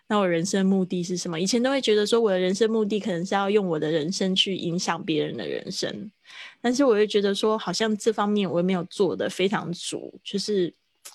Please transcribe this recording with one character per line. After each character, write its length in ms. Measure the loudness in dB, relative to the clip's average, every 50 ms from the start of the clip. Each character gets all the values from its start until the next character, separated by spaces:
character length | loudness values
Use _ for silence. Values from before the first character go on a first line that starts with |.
| _ -2
那 100 | 0 2
我 100 | 2 2
人 160 | 2 0 0
生 200 | 0 0 2 2
目 180 | 4 2 2 2
的 180 | 0 -2 -4 -4
是 140 | -4 -4
什 140 | -6 -4 -4
么？ 100 | -4 -2
以 60 | -2
前 160 | 0 0 2 2
都 80 | 2
会 100 | 0 0
觉 140 | 2 2 4
得 120 | 4 4
说 140 | 2 2 2
我 100 | 4 4
的 80 | 2 2
人 160 | 2 2 2
生 160 | 2 2 2
目 140 | 2 2 0
的 160 | 0 0 -2
可 100 | -2 -2
能 140 | -4 -2 -2
是 100 | 0 0
要 140 | 0 2 2
用 160 | 2 2 2
我 120 | 2 -2 0
的 120 | 0 0
人 220 | 0 0 0 -2 -2
生 220 | -2 0 0 2
去 200 | 2 0 0 0
影 240 | -4 -2 -2 -2 -2
响 240 | -2 -2 -4 -4 -2
别 220 | -2 -2 0 0
人 120 | -2 -4
的 100 | -6 -6
人 240 | -6 -6 -6 -6 -8
生， 400 | -8 -6 -6 -6 -6 -8 -12 -14 -16 _ _ -20 -20 -18 -18 -18 -12 _
但 140 | -2 -2 2
是 100 | 4 4
我 140 | 6 6 4
又 80 | 4
觉 140 | 2 2 2 2
得 120 | 2 0
说 220 | 2 2 0 0
好 160 | 0 -2 -4 -2
像 240 | 0 0 0 0
这 160 | 0 0 0 0
方 160 | 2 2 2
面 220 | 2 2 2 0
我 80 | 0 0
也 40 | 2
没 100 | 2 0
有 120 | 0 -2
做 320 | -4 -2 0 0 0 0
得 120 | 0 -4 -4
非 200 | -2 0 0 0
常 240 | 0 -2 -4 -4 -8
足， 480 | -8 -8 -8 -8 -8 -10 -10 -16 -16 -12
就 160 | -6 -6 -6
是 340 | -4 -2 0 0 0 -2 -4 _ _ _ _ _ -20 -20 -20